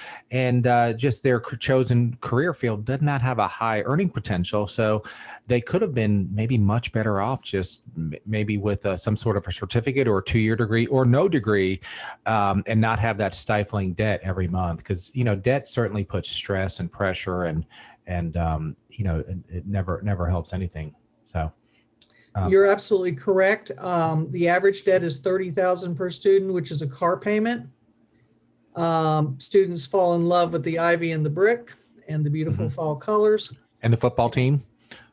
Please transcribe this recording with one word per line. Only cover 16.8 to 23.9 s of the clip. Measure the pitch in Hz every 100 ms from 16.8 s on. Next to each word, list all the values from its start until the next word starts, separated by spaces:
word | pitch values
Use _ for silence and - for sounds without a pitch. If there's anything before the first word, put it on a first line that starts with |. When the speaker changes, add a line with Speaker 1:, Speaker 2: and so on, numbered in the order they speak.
| 87
Speaker 1:
pressure | - 98 90 95 90 85
and, | 78 - - - - -
and, | 87 85 85
um, | 80 78 78 - _
you | -
know, | 98 80
it, | - 92 -
it | 87 98
never, | 98 92 85
never | 104 92 85
helps | 90 78
anything. | 92 90 78 76 - _ _
So. | _ 85 80 - _ _ _ _ _ _ _ 101
Um, | 95
Speaker 2:
You're | 196 196
absolutely | 196 - 196 185
correct. | 139 208 190 190 214 - -
Um, | 180